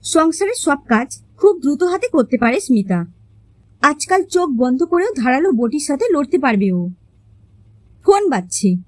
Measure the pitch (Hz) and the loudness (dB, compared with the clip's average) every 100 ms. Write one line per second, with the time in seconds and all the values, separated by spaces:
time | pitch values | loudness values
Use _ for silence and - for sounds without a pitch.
0 | - 330 320 320 392 480 - 285 - 226 | -2 0 0 0 -4 -2 -2 -2 0 0
1 | 254 - - _ 403 349 262 285 359 370 | 0 -12 -20 _ 2 2 -2 -2 -2 -2
2 | 480 320 233 247 233 254 - 233 196 175 | -2 0 0 0 0 -2 0 0 0 -4
3 | 175 - - _ _ _ _ _ 285 302 | -4 -14 -20 _ _ _ _ _ 0 0
4 | - 370 381 359 349 240 254 254 339 349 | 0 0 0 -2 0 0 0 0 0 0
5 | 403 415 233 262 370 247 240 285 285 277 | 0 -2 0 2 2 0 0 -4 -4 -4
6 | 480 330 277 311 262 214 196 180 175 180 | 0 0 0 0 0 0 0 0 -4 -10
7 | _ _ _ - _ _ - - _ - | _ _ _ -20 _ _ -20 -20 _ -4
8 | - 403 403 233 180 - 196 180 | 4 4 4 -2 -4 -2 0 0